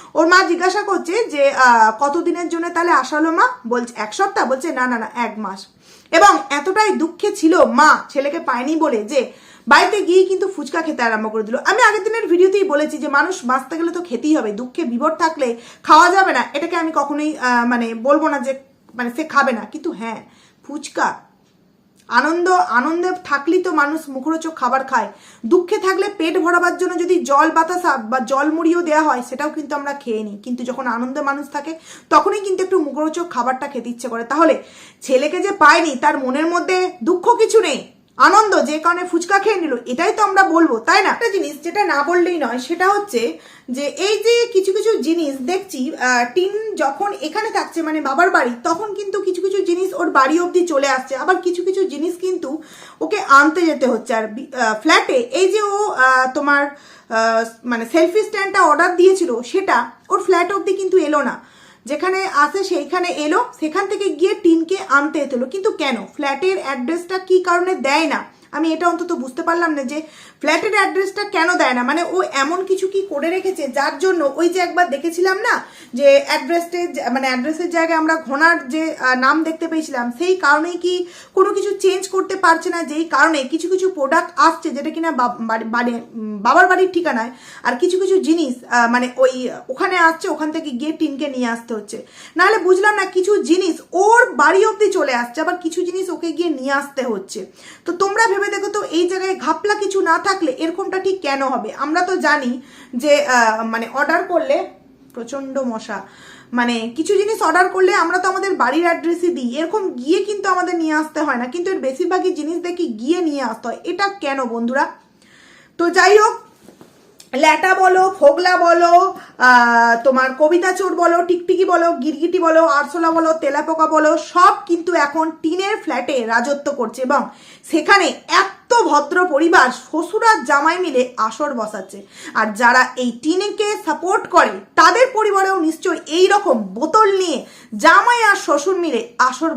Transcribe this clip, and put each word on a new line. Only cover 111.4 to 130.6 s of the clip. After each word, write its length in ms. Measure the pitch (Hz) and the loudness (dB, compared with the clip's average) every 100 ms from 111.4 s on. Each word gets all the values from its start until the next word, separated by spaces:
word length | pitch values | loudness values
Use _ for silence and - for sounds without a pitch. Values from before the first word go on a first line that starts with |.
| 247 | -4
কিন্তু 260 | 349 359 | -4 -4
এর 80 | 320 | -2
বেশিরভাগই 540 | 262 269 339 370 370 | -4 -2 -2 0 -2
জিনিস 240 | 302 294 339 | -4 -6 -6
দেখি 300 | 349 359 302 | -6 -6 -6
গিয়ে 340 | 214 262 359 | -6 -2 -2
নিয়ে 220 | 330 285 | 0 -4
আসতে 240 | 247 - - | -6 -6 -10
হয়। 100 | - | -10
এটা 240 | - 359 403 | -8 -4 -4
কেন 360 | 392 285 269 | -4 -6 -4
বন্ধুরা? 480 | 254 233 233 269 320 - _ _ _ _ - - _ - | -4 -4 -2 -2 -2 -6 _ _ _ _ -20 -20 _ -2
তো 120 | 339 | 2
যাই 280 | 359 370 415 | 4 6 6
হোক, 260 | 440 466 - _ - _ - _ _ _ - 262 | 6 2 -10 _ -20 _ -20 _ _ _ -8 2
ল্যাটা 280 | 311 302 370 381 | 4 4 2 4
বলো, 200 | 370 370 381 381 | 4 4 2 4
ফোগলা 340 | 285 294 359 359 339 | 4 4 2 4 4
বলো, 280 | 339 339 349 370 349 - - 254 | 6 6 6 4 0 -14 2 6
আহ, 460 | 247 240 233 233 233 269 | 8 6 6 4 4 2
তোমার 240 | 262 262 254 | 2 0 2
কবিতা 300 | 302 349 370 370 | 2 4 2 0
চোর 120 | 370 330 | -2 0
বলো, 160 | 339 339 349 | 2 2 2
টিকটিকি 360 | 339 - 349 359 | -2 0 0 2
বলো, 140 | 339 339 285 | 2 2 0
গিরগিটি 360 | 302 294 339 349 330 | -4 -2 -2 0 4
বলো, 160 | 320 330 277 | 4 4 2
আরশোলা 320 | 277 349 330 330 | 0 -2 0 2
বলো, 140 | 320 320 | 2 0
তেলাপোকা 460 | 285 294 302 320 320 311 | 0 -2 -2 0 2 4
বলো, 160 | 302 320 - | 2 2 0
সব 220 | 349 381 415 - | 4 4 4 -2
কিন্তু 240 | 339 349 330 285 | -2 0 0 0
এখন 200 | 320 320 320 | 0 -4 -4
টিনের 340 | 311 359 392 427 | -4 -2 -2 -4
ফ্ল্যাটে 320 | 320 254 - 269 220 | -4 -6 -2 -4 0
রাজত্ব 360 | 233 262 277 294 254 | 0 0 -2 -4 -4
করছে 200 | 220 - 254 | -6 -6 -2
এবং 140 | 285 226 - - - - | 0 -2 -10 -20 -20 -4
সেখানে 360 | 320 311 403 311 - - 339 | -2 4 4 4 -4 -2 0
এত 300 | 392 - _ 466 349 | 0 -6 _ 2 4
ভদ্র 280 | 294 285 359 359 | 2 2 0 0
পরিবার 340 | 285 330 349 254 - - | 2 4 4 4 0 -6
শ্বশুর 380 | 311 339 440 453 | -6 -4 0 2
আর 60 | 427 247 | 2 2
জামাই 280 | 285 | 2